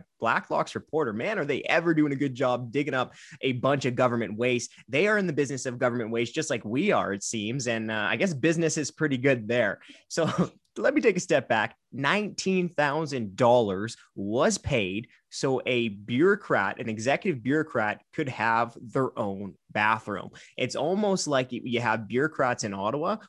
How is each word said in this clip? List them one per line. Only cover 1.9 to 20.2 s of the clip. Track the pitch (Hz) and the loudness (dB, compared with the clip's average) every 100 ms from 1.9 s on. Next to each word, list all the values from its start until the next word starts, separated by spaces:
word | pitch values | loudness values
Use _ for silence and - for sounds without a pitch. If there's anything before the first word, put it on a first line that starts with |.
doing | 160 151 | 4 4
a | 139 | 2
good | 143 123 | -2 0
job | 127 123 123 | 0 0 -2
digging | 135 147 | -2 0
up | 135 123 - - - | -2 -2 -6 -20 -4
a | 135 | -2
bunch | 123 131 143 127 | 0 2 2 0
of | 123 | 2
government | 127 120 101 107 | 2 2 -4 -2
waste. | 123 123 - - - | 0 0 -4 -14 -4
They | 135 208 | 0 2
are | 214 | 2
in | 185 | 0
the | |
business | 147 135 135 131 | 0 -2 -2 -6
of | 123 | 0
government | 127 123 110 | 0 0 -2
waste, | 117 120 156 | -2 -2 -2
just | 147 | -2
like | 120 104 | -4 -2
we | 127 202 | -2 2
are, | 123 92 | 2 0
it | 101 | -4
seems. | - 113 104 135 120 | -4 -6 -4 -4 -2
And, | 113 110 | -2 -2
uh, | 110 101 | -2 -2
I | 113 | 0
guess | 190 | -2
business | 139 156 165 160 160 | 0 0 2 0 -2
is | 135 | -6
pretty | - 151 131 | -2 -2 2
good | 139 123 107 | 2 2 0
there. | 120 104 90 - - - | 0 0 -2 -12 -20 -8
So | - 160 - 170 - _ | -2 -2 0 -2 -4 _
<laughs> | - | -2
let | 233 | 0
me | 302 | 4
take | 226 180 | 2 2
a | |
step | - 147 - | 2 2 4
back. | 113 107 - _ | 0 0 -4 _
Nineteen | 123 139 196 208 - 190 185 180 | -2 2 2 -2 -4 0 2 0
thousand | - 147 147 151 135 104 98 | 0 0 0 -2 -4 -6 2
dollars | 120 123 104 95 113 - - | 6 6 4 0 -4 -8 -18
was | - 101 117 196 196 | -10 -4 2 2 0
paid | - 131 92 101 120 _ _ - | -2 0 0 -4 -8 _ _ -4
so | 143 131 - | -2 0 0
a | 123 117 | 0 0
bureaucrat, | 101 104 123 185 202 - 123 98 - | -4 -4 2 4 2 2 2 2 -2
an | 113 | -6
executive | 110 113 143 202 131 | -2 0 0 0 -2
bureaucrat, | 117 156 - 120 107 101 _ | 0 0 0 -2 -2 -4 _
could | - 139 | -6 -6
have | 120 113 113 117 - | 0 2 2 0 -6
their | 117 139 127 - | -6 -2 -2 -2
own | 104 98 101 - _ | -4 -4 -10 -14 _
bathroom. | 107 107 110 - 92 | 0 2 2 -2 -6